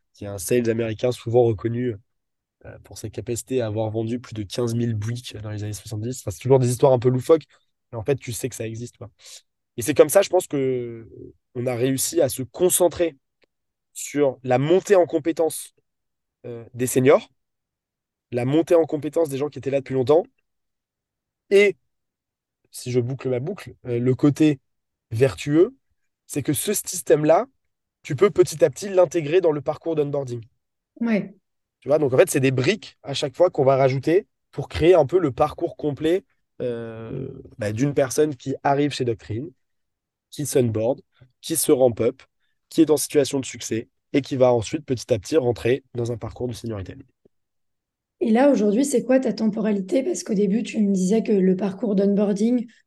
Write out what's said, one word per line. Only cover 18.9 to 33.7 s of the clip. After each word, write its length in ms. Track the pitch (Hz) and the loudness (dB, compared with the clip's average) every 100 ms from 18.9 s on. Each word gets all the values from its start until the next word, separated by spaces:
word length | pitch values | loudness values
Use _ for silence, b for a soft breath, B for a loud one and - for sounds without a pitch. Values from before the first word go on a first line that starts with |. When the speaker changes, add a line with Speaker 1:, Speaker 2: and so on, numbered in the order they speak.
| 151 147 165 156 | -2 -4 -2 -2
Speaker 1:
des 80 | 135 | -2
gens 140 | 147 | -6
qui 80 | 143 | -6
étaient 120 | 131 | -2
là 100 | 135 | -2
depuis 140 | 135 | 0
longtemps, 300 | 131 127 156 226 _ _ _ _ _ _ _ _ _ _ _ - | 0 4 4 2 _ _ _ _ _ _ _ _ _ _ _ 2
et, 260 | 196 208 - _ _ _ _ _ _ _ _ _ | 4 6 2 _ _ _ _ _ _ _ _ _
si 200 | - 123 | -14 -4
je 100 | 123 | -2
boucle 280 | 120 135 131 | -2 -4 -4
ma 100 | 123 | -4
boucle, 360 | 147 202 - - 123 | -4 -10 -12 -16 -6
euh, 120 | 120 | -2
le 160 | 123 | 0
côté 460 | 127 147 139 156 139 _ _ _ _ - | 2 2 4 2 2 _ _ _ _ -8
vertueux, 640 | 110 135 - 147 151 214 269 _ _ _ _ - | 0 0 0 -2 2 2 0 _ _ _ _ -12
c'est 160 | 143 | -8
que 120 | 135 | -4
ce 180 | 151 - | -4 -2
système-là, 720 | 208 - 180 - 151 151 170 233 _ _ _ _ _ - | -4 -6 -6 2 2 4 4 2 _ _ _ _ _ -8
tu 80 | |
peux 160 | 143 202 | 0 2
petit 340 | 180 175 151 | 4 2 4
à 60 | 160 | 0
petit 180 | - 202 | 0 -2
l'intégrer 520 | 185 175 180 143 180 | 2 4 2 0 2
dans 100 | 170 | 2
le 100 | 147 | 0
parcours 360 | 156 147 165 160 | -2 -6 -4 -2
d'onboarding. 440 | 143 143 131 120 110 _ _ _ _ - | -2 -2 -6 -10 -12 _ _ _ _ -6
Speaker 2:
Ouais. 340 | 233 208 - - _ _ _ _ | -2 0 -2 -12 _ _ _ _
Speaker 1:
Tu 80 | 127 | 0
vois, 100 | 151 | 2
donc 140 | 143 | 2
en 40 | 131 | 4
fait, 140 | 185 | 4
c'est 80 | 147 | 4
des 140 | 135 | 0
briques 440 | 131 131 214 - _ | 2 0 -2 -4 _
à 120 | - | -10
chaque 220 | 135 202 - | -6 -4 2
fois 140 | 180 | 2
qu'on 140 | - | 2
va 100 | 135 | 2